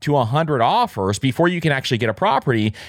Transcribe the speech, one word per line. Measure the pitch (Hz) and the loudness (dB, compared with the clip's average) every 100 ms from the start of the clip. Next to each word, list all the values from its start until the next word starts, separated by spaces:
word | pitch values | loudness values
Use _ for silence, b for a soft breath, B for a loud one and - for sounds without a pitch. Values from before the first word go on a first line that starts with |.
to | 151 143 | -2 0
a | |
hundred | 110 147 165 135 | 2 0 0 0
offers | 120 214 247 107 95 101 | 2 2 0 -2 -2 0
before | 135 127 175 | -2 2 0
you | 175 | 2
can | 160 | -2
actually | 135 - 117 | -2 -2 -2
get | 113 | -2
a | |
property | - 190 139 147 113 107 - | 0 0 0 0 0 0 -4